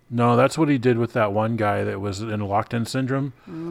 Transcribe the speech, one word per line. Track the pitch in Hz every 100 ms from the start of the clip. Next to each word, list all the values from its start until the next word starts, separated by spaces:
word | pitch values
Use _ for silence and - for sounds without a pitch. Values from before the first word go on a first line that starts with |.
| -
No, | 120 120 120
that's | 135 -
what | 151
he | 139
did | 123 117
with | 117
that | 123 107
one | 101 110 117
guy | 104 101
that | 101 101
was | 101 95
in | 110 107
a | 101
locked-in | 101 - 120 113
syndrome. | 131 131 135 139 - - 165 170